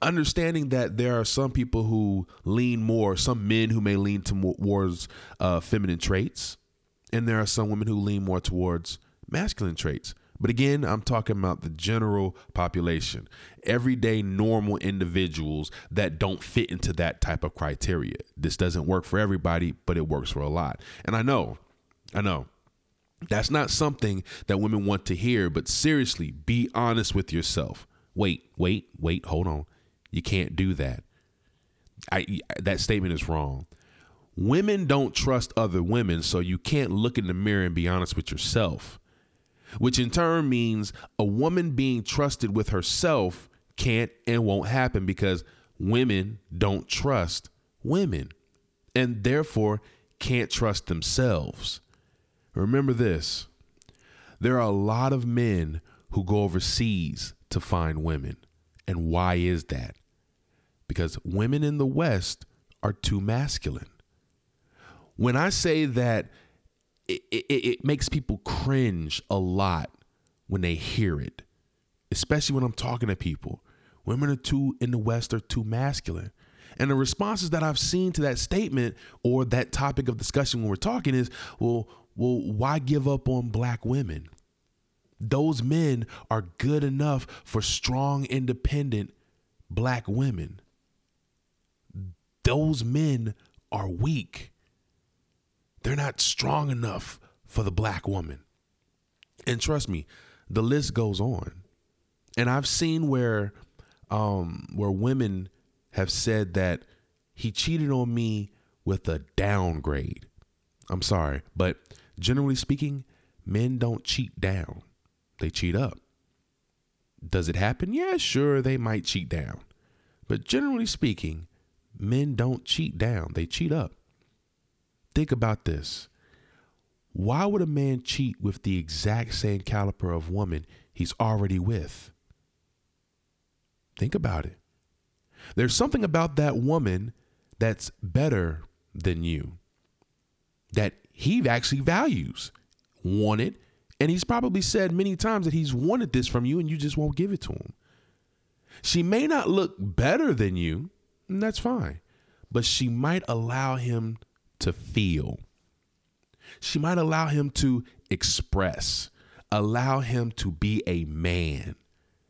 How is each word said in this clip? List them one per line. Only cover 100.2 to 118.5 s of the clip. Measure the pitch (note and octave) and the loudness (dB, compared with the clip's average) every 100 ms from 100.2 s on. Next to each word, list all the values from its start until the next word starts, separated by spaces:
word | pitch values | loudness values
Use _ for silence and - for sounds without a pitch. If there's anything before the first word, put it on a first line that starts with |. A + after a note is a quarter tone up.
| - - - | -20 -20 -4
the | G#2+ | 0
list | A2+ C#3+ - | 2 2 0
goes | A#2 A2 F#2+ | -2 0 0
on. | A2+ F2 - - - _ _ _ _ _ _ - | -2 -2 -8 -14 -20 _ _ _ _ _ _ -2
And | A#2+ | 2
I've | C3+ C3+ | 2 0
seen | - E3 D#3+ D#3 | 0 0 0 2
where, | C3 A#2+ G#2+ G2+ - - _ - _ - | 2 2 0 -2 -8 -20 _ -20 _ -6
um, | G#2+ G#2+ G2 E2+ E2 - | -2 0 0 -2 -6 -8
where | - G2+ | -4 0
women | F#2+ A#2+ C3+ A2 F#2 F#2 _ _ _ _ | 2 2 2 0 -2 -6 _ _ _ _
have | - F#2 | -2 -2
said | - A#2 G#2+ F#2+ F#2+ | 0 0 0 0 0
that | F#2 E2+ - _ _ _ _ | 0 0 -6 _ _ _ _
he | - A#2 | -8 -6
cheated | - - E3 D3 | -2 -2 0 2
on | C3 A#2+ | 2 2
me | A#2 A2+ G#2+ G2+ _ _ _ | 0 0 -2 -4 _ _ _
with | - F#2+ - | -2 -2 0
a | D#2 - - | -4 -2 0
downgrade. | G2+ G2+ F2+ D#2 D2+ C#2+ A#1+ - - _ _ _ _ _ - | 2 2 2 0 -2 -2 -4 -8 -16 _ _ _ _ _ -8
I'm | F#2 | -4
sorry, | - F#2+ D2 C#2 - - | 0 2 2 -2 -8 0
but | F#2 - _ - - - | 0 0 _ -20 -20 -6
generally | F2 C3 C#3 C3 | 0 2 2 0
speaking, | - C#3 D3 C#3 - _ _ _ F#2 | 0 0 0 -4 -10 _ _ _ -2
men | G2+ B2 B2+ | 0 2 2
don't | A#2 A2+ | 0 -2
cheat | - - B2 - | -4 -4 -4 -2
down. | F#2+ F#2+ - - - _ _ _ _ - | -2 -2 -4 -10 -18 _ _ _ _ -6
They | E2 | -6
cheat | - F2 F#2+ | -2 0 0
up. | B2+ - _ _ _ _ _ _ _ _ _ _ _ _ E2 | -2 -6 _ _ _ _ _ _ _ _ _ _ _ _ -2
Does | F#2 E2 | 0 0
it | F2 | 2
happen? | G2+ B2+ F3+ | 0 0 -2
Yeah, | C4+ F#4 F4 | -2 0 0
sure, | - C3+ C#3+ | 0 2 2